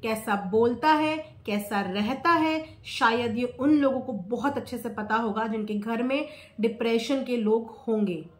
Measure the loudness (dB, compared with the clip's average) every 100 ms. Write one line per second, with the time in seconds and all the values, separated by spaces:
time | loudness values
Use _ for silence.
0 | -4 -4 -2 -2 2 2 2 2 4 4
1 | 2 -2 -6 -12 -4 -4 -2 -4 -2 -2
2 | -2 0 2 4 4 0 -4 -16 -12 2
3 | 4 4 0 -2 -4 0 4 6 4 2
4 | -4 -8 -4 -2 -2 -2 -6 -8 -6 -6
5 | -2 0 0 -2 -2 -4 -2 -4 -2 -2
6 | 0 -2 -4 -12 -20 -2 -2 0 0 0
7 | 0 -2 0 0 2 2 0 -10 -2 0
8 | 2 -2 -8 -18